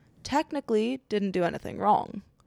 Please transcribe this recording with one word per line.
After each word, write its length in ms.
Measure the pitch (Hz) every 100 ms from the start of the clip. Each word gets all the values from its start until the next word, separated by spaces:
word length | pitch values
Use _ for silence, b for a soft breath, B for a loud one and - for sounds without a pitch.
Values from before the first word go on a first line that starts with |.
| b _
technically 800 | - 277 320 294 - 220 226 262 -
didn't 240 | 208 196
do 120 | 180
anything 340 | 170 - - -
wrong. 440 | 196 202 - 202 - _